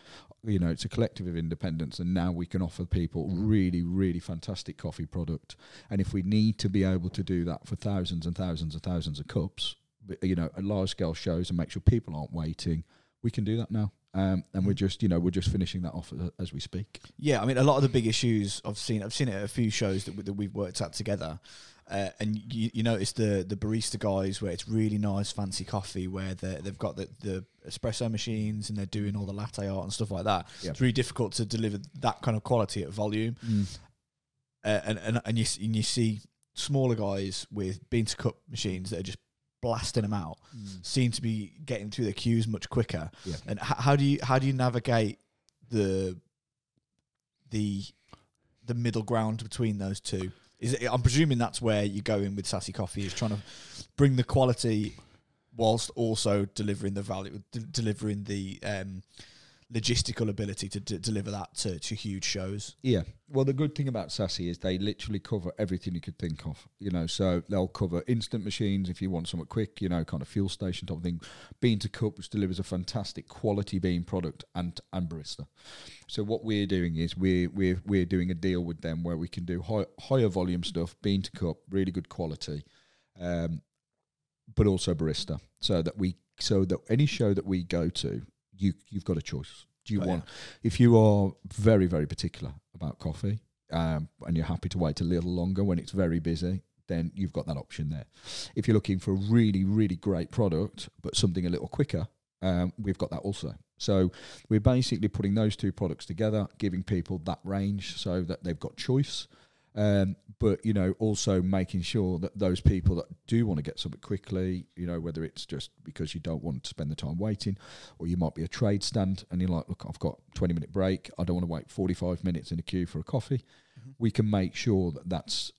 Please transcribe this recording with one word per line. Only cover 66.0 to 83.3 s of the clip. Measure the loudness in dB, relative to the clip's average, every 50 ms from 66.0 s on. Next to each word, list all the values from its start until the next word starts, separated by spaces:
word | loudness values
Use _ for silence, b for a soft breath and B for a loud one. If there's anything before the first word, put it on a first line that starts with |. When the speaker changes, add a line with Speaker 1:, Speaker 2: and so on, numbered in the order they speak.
Speaker 1:
could | -6 -8 -8 -6
think | -4 -4 -4 -4 -6
of, | -8 -8 -8 -14 -20 _ _
you | -4 -2
know, | -2 0 0
so | -2 0 2 2 2 2 2 0 0
they'll | 0 0 0 -2
cover | -2 -2 -2 0 0 -2 0 0
instant | 0 0 0 -4 -4 -4 -4
machines | -4 -2 -2 0 0 2 0 0 -2
if | -2 -2
you | -2 -2
want | -2 -2 -4 -4
something | -6 -6 -8
quick, | -4 -2 -2 -2 -2 -4 -4
you | -2 0
know, | 0 0 0
kind | -2 -4 -6
of | -6
fuel | -4 -2 -2 -2 -2
station | -2 -4 -4 -4 -4 -6 -6 -8
type | -8
of | -4 -2
thing, | -4 -4 -4 B B B B B B B 0
bean | 2 2 2 2
to | 0 -4
cup, | -2 -2 -2 -2 -2
which | -4 -10 -4
delivers | -2 0 0 0 0 -4
a | -4
fantastic | -2 -4 -4 -4 -4 -4 -6 -6 -6 -10 -12 -14 -14
quality | -10 -2 -2 0 0 0 -2 -2 -2 0
bean | 2 2 2 0
product, | -2 -2 -4 -4 -4 -4 -8 -10 -18 -10 -6
and, | -6 -6 -4 -6 -10 -14 _
and | -6 -4 -4 -4
barista. | -6 -10 -10 -12 -12 -12 -14 -16 B B B B B B B B B B B B
So | -6 -4 -2
what | -2 -2 -2
we're | 0 0 2 2 2
doing | 2 2 2 2 2 0
is | 0 -2 -2 0
we're, | 2 4 4 4 4 2 2
we're, | 2 2 2 2 2 0 0
we're | 2 2 2 4
doing | 4 2 0 2 0
a | -2
deal | 0 0 0 0 0 -2
with | -4 -6 -6
them | -6 -4 -4 -2 -2
where | -4 -2
we | -4 -4 -6
can | -6 -8 -4
do | -4 -4 -4
high, | -2 -2 -2 -2 -2 -4 _ -18
higher | -2 0 4 4 4
volume | 4 4 2 2 2 0 0 -2
stuff, | -2 -2 -4 -4 -4 -6 _
bean | 0 2 2 2
to | 0 -2
cup, | -4 -4 -2 -2 -2 -4 _ -2
really | 0 2 2 2
good | 0 -4 -6 -6
quality, | -6 -6 -4 -4 -4 -6 -6 -6 -6 -8 -8 b b b b b b b b b b -8
um, | -4 -2